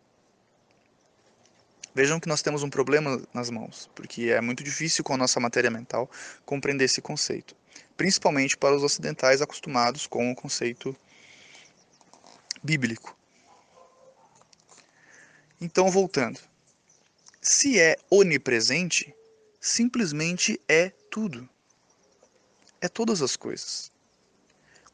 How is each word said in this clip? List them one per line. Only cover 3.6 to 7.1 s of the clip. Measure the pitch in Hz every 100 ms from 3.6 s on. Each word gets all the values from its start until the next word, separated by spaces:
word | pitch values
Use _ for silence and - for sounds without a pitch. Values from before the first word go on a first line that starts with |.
| 120 - -
porque | - - - 117
é | 113
muito | 117 127
difícil | 143 139 160 -
com | 156
a | 135
nossa | 127 -
matéria | 120 123 120
mental | 120 120 117 117 - - - -
compreender | 143 139 139 131
esse | -
conceito, | -